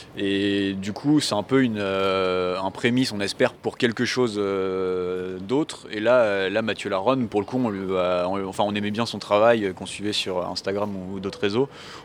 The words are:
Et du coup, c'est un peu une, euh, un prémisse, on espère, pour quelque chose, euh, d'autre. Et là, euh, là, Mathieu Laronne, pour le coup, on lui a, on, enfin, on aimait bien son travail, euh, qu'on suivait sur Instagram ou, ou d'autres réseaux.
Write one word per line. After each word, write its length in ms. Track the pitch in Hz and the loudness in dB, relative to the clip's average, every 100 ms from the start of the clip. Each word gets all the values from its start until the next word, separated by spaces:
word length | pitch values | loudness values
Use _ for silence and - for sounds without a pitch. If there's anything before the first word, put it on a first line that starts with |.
| - 101 | -12 -4
Et 560 | 98 98 101 101 98 | -2 0 2 0 0
du 200 | 98 98 | -2 -6
coup, 260 | 101 143 151 | -2 2 2
c'est 140 | - | 2
un 80 | 104 | 0
peu 220 | 95 135 | 2 2
une, 160 | 127 107 | 2 0
euh, 800 | 98 95 98 95 92 90 90 92 | 0 2 2 2 2 2 0 -2
un 80 | 95 | -4
prémisse, 420 | - 120 127 127 | 0 2 2 0
on 80 | 104 | -2
espère, 320 | 98 - 123 | -4 0 0
pour 260 | - 110 - | 0 -6 0
quelque 260 | 123 110 117 | 0 0 -2
chose, 300 | 127 120 104 | 0 0 0
euh, 1000 | 98 98 95 92 92 92 90 92 92 92 | -2 0 -2 -2 -2 -2 -2 -4 -6 -8
d'autre. 480 | 98 135 156 - - | -2 -2 -2 -6 -10
Et 100 | 104 | -2
là, 200 | 110 127 | 4 6
euh, 280 | 110 98 95 | 4 2 2
là, 140 | 104 | 0
Mathieu 300 | 110 98 104 | 0 -2 -2
Laronne, 360 | 95 101 131 110 | 0 2 2 2
pour 140 | 104 | 0
le 60 | 98 | 0
coup, 100 | 127 | 0
on 140 | 120 | 0
lui 260 | 98 95 92 | -2 0 0
a, 300 | 90 90 90 | 2 2 0
on, 200 | 98 95 | -2 -2
enfin, 160 | 95 104 | -2 0
on 80 | 104 | 0
aimait 160 | 104 | -2
bien 160 | 104 117 | -2 -4
son 100 | 104 | -6
travail, 480 | - 104 113 117 98 | 2 6 6 6 2
euh, 80 | |
qu'on 140 | 90 95 | -4 -10
suivait 260 | - 104 | -6 -4
sur 340 | 104 98 90 90 | -2 -2 -4 -4
Instagram 480 | 90 98 101 104 98 | -6 -4 -2 -4 -4
ou, 200 | 92 98 | -8 -6
ou 40 | |
d'autres 200 | 95 - | -8 -4
réseaux. 300 | 101 113 139 - - - | -2 0 0 -4 -16 -18